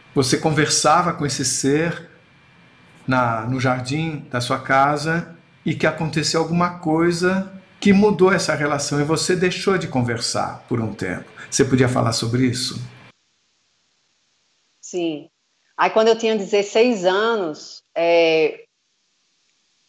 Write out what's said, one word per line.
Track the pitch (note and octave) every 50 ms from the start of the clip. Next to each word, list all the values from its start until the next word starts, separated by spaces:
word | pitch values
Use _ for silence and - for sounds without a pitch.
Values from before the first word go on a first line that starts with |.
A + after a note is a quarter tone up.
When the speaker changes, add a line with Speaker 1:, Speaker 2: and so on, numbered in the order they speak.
| _ _ -
Speaker 1:
você | C#3+ C3 B2 D#3 D3
conversava | - E3 D3+ D3 D3 - - - - D3+ D3+ E3+ F3 F3 D#3
com | - D3
esse | C#3 - - C#3
ser | B2 - - - C3+ C#3+ D3+ E3 E3+ E3 - - - - - _ _ _ _ _ _ _ _ _ _ _ _ _ _ _ - - -
na, | B2+ B2+ B2 A#2 A#2 A2
no | A2 A#2+ C3 C3
jardim | B2 C3+ B2+ B2+ A#2+ B2 C#3 D#3 D#3+ E3 D3+ C3+ - -
da | - C#3+
sua | B2+ - C3+ B2
casa | - - C3+ C3+ C#3 C#3+ D3+ D3 C#3+ D#3+ E3 E3+ E3+ - - - _ _ _ _ -
e | F3 D3+
que | - - D#3+
aconteceu | D#3 - E3 D#3 - E3 D3+ - - E3
alguma | D#3+ D3+ E3+ E3+ F3 F3 F3 -
coisa | - D#3 D#3 E3 E3 F3 F3 E3+ F3+ F3+ F#3+ F#3+ F#3+ - - - - - _ _
que | - G3+ G3
mudou | F#3+ G#3 G#3 G3+ - F#3 F#3
essa | F#3+ E3+ - - D#3
relação | C#3 D3+ D3 D3+ C#3 C#3+ - D3 C#3+
e | D3
você | D3 D#3+ D3+ - - F#3
deixou | E3+ F3+ F3+ F3+ - - G3+ G3 F3
de | - -
conversar | - C3 A#2+ A#2+ A#2 A2+ - - - G#2 G2 - - - - -
por | B2 A#2+
um | A2+ G#2+ G2+
tempo. | - - F#2 F2 F2 - - - - - -
Você | - - C#3+
podia | B2+ C3+ B2+ C3 A#2+
falar | B2 B2 A#2+ A#2
sobre | A2+ - A#2+ A2+ A#2 B2 C3
isso? | B2 A2 - - - - - B2 - - - - - _ _ _ _ _ _ _ _ _ _ _ _ _ _ _ _ _ _ _ _ _ _ _ _ _ _ _ _ _ _ _ _ _ _
Speaker 2:
Sim. | - - - F3+ E3+ E3 D#3 C#3+ - - _ _ _ _ _ _ _ _ _ -
Aí, | E3 F#3
quando | F#3 A3 A3 A3+
eu | A3+ A3+
tinha | A3+ A3 A3
dezesseis | G#3+ G3 F3+ - G3+ G3 G3+ - A3+ A#3 B3 A#3+ G3 F3
anos, | F#3 F#3 G3 G#3+ A3+ A#3 G#3+ F#3+ D#3+ D3+ - - - - - - _ -
é, | D#3+ E3 E3+ E3+ E3+ E3 D#3+ D#3+ D#3+ D#3 C#3+ - - - _ _ _ _ _ _ _ _ _ _ _ _ _ _ _ _ _ _ _ _ _ _ _ _